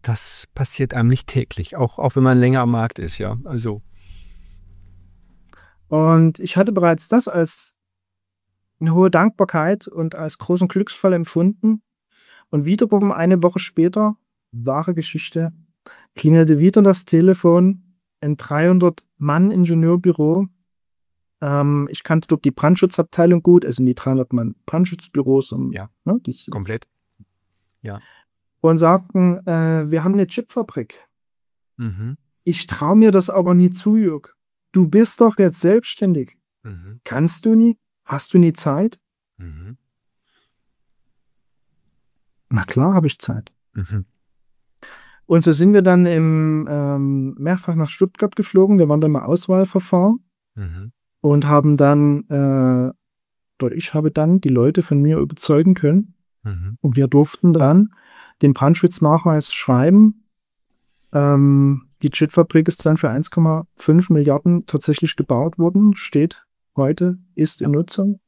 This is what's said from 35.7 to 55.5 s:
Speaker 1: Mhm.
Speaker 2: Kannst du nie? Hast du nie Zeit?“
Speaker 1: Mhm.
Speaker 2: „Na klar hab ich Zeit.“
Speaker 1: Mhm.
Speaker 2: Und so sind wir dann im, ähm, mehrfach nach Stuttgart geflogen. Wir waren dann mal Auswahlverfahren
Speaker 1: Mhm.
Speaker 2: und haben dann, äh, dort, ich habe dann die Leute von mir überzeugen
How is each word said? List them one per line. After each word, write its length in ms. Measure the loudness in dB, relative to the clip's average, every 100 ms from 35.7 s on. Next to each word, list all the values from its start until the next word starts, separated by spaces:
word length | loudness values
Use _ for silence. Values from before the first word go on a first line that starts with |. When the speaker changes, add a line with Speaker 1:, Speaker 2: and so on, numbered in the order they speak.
| 2 -2 -4 -2 -2 -4 _ _ _
Speaker 1:
Mhm. 380 | -20 -18 -20 -20
Speaker 2:
Kannst 400 | -10 -4 -2 -2
du 100 | 0
nie? 220 | 4 2 0 _ _
Hast 280 | -10 -10 2
du 60 | 4
nie 140 | 4
Zeit?“ 440 | 0 -4 -2 -4 -6 _ _ _ _
Speaker 1:
Mhm. 400 | -18 -16 -18 -20 _ _ _ _ _ _ _ _ _ _ _ _ _ _ _ _ _ _ _ _ _ _ _ _ _ _ _
Speaker 2:
„Na 160 | -6
klar 300 | -2 -2 0
hab 100 | 0
ich 140 | 0 -4
Zeit.“ 340 | -10 -10 -12 _ _
Speaker 1:
Mhm. 320 | -12 -8 -8 -10 _ _ _ _ _ _ _ -20 -20 -20 _ 0
Speaker 2:
Und 160 | 2
so 100 | 2
sind 200 | 4 4
wir 100 | 4
dann 220 | 4 4 4
im, 600 | 2 0 0 0 -2 -4
ähm, 640 | -6 -4 -4 -2 -4 -6 -8
mehrfach 360 | -6 -6 -4
nach 140 | -4 -4
Stuttgart 480 | -2 -4 -2 -6 -4
geflogen. 420 | 0 2 4 4
Wir 100 | 4
waren 100 | 2
dann 100 | 0
mal 140 | -2
Auswahlverfahren 960 | -2 -4 0 0 0 -2 -2 0 2 0 _ _ _
Speaker 1:
Mhm. 380 | -12 -12 -12 -16 _ _ _
Speaker 2:
und 240 | 0 0 2
haben 300 | 2 4 4
dann, 500 | 4 4 2 0 -4
äh, 640 | -2 0 0 0 0 -2 -8 _ _ _ _ _ _
dort, 140 | -6
ich 220 | -6 -6
habe 160 | -2 -2
dann 300 | 0 2 2
die 80 | 2
Leute 320 | 2 2 0
von 180 | 0 0
mir 180 | 2 0
überzeugen 560 | -4 -6 0